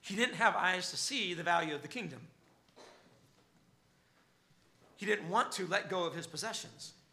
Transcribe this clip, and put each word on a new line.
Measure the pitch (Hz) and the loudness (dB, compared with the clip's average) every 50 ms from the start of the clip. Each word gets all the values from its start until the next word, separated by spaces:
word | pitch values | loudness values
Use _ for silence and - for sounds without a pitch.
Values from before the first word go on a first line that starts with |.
He | - - 196 | -8 -6 0
didn't | 208 240 254 - | 2 2 2 2
have | 160 226 214 185 | 6 4 6 6
eyes | 202 175 180 185 185 175 - | 6 4 4 2 2 -2 -4
to | - | -4
see | - - - 269 262 214 180 175 | -4 -4 -2 0 0 0 -2 -2
the | 165 | -2
value | 170 170 175 170 165 156 147 | 2 4 4 4 4 0 -4
of | 147 | -6
the | 151 147 | -6 -8
kingdom. | - 254 208 165 131 123 - - - _ _ _ _ _ _ _ _ - - - - - - - - _ _ _ _ _ _ _ _ _ _ _ _ _ _ _ _ _ _ _ _ _ _ _ _ _ _ _ _ _ _ _ _ _ - - - | -8 -8 -8 -8 -8 -12 -16 -18 -20 _ _ _ _ _ _ _ _ -20 -20 -20 -20 -20 -20 -20 -20 _ _ _ _ _ _ _ _ _ _ _ _ _ _ _ _ _ _ _ _ _ _ _ _ _ _ _ _ _ _ _ _ _ -20 -20 -14
He | - 208 | -6 0
didn't | 196 208 208 - 165 | 2 2 2 2 2
want | 185 226 269 254 | 2 2 2 2
to | - - 185 | -2 -4 -2
let | 165 180 202 - 165 | 0 0 -2 0 0
go | 185 185 175 | 0 0 0
of | 165 139 | 0 -2
his | 165 160 | -6 -10
possessions. | - - 151 185 226 220 - - - - - - - - - _ _ | -8 -8 -6 -6 -6 -6 -6 -10 -12 -14 -16 -16 -16 -16 -20 _ _